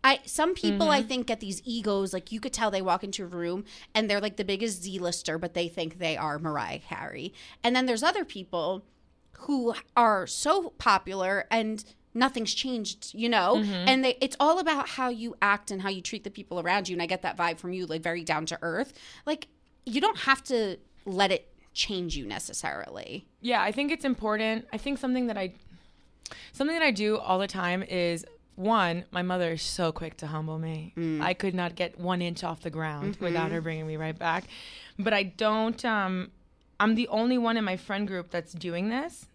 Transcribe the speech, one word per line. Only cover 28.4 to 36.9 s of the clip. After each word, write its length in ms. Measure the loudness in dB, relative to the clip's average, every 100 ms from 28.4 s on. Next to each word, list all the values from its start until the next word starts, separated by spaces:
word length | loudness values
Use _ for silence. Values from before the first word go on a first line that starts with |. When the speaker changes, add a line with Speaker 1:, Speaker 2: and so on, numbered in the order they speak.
| _ -4
Speaker 2:
one, 480 | 2 4 4 0 -4
my 120 | -4
mother 300 | 0 0 0
is 100 | 0
so 300 | -4 0 0
quick 240 | 0 -8 -8
to 80 | -6
humble 300 | -4 -4 -4
me. 360 | -4 -6 -8 -4
Speaker 1:
Mm. 240 | -2 0
Speaker 2:
I 140 | 0
could 200 | 0 -2
not 200 | 0 -4
get 260 | -2 -4 -2
one 220 | -2 0
inch 200 | -2 -4
off 180 | -6 -6
the 80 | -6
ground 460 | -4 -4 -4 -6 -4
without 240 | -2 0 0
Speaker 1:
Mm-hmm. 80 |
Speaker 2:
her 60 | -2
bringing 260 | -4 -6 -6
me 100 | -4
right 220 | -4 -2
back. 260 | -2 -2 -4 -18 -18 -18 -14 -2
But 140 | 2
I 120 | 2
don't, 580 | 0 0 2 4 2 0
um, 460 | 0 2 2 -2 -6 -12 _ _ _ _
I'm 140 | 4